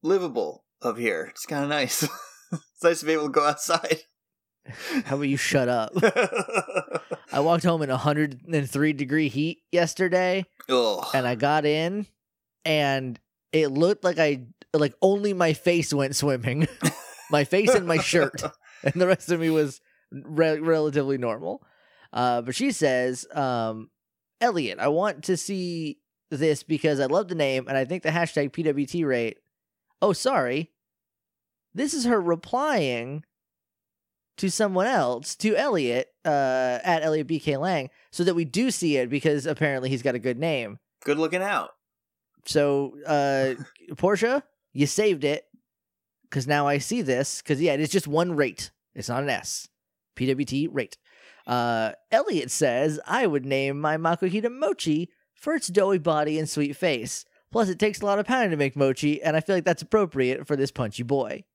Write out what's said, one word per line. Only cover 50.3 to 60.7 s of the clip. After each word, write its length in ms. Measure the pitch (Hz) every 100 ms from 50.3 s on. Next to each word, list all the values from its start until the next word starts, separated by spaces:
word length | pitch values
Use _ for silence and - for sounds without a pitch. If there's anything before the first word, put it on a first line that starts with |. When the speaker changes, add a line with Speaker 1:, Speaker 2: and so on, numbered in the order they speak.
| 131 143
Speaker 2:
T 220 | 135 156
rate. 300 | 143 110 - _ _ - - -
Uh, 460 | 123 120 113 110 - _
Elliot 380 | 226 381 180 127
says, 500 | - 143 120 151 151 -
"I 220 | 214 226
would 180 | 147 131
name 340 | 135 135 143
my 180 | 151 156
Makuhita 540 | 165 165 185 196 233
Mochi 600 | 254 311 381 170 151 175 _ _ _
for 180 | -
its 140 | 311 -
doughy 320 | 180 196 190
body 400 | 156 151 151 156
and 100 | 156
sweet 260 | - 143 147
face. 480 | 175 127 113 - - _ _
Plus, 180 | 226 208
it 80 | 175
takes 240 | 214 202
a 40 | 202
lot 120 | 202
of 80 | 202
pounding 240 | 262 220
to 80 | 156
make 180 | 139 143
mochi, 460 | 135 127 147 147
and 160 | 160 156
I 40 |
feel 140 | 156 185
like 80 | 180
that's 180 | 170
appropriate 640 | - 220 185 139 127 131 -
for 80 | 143
this 160 | 135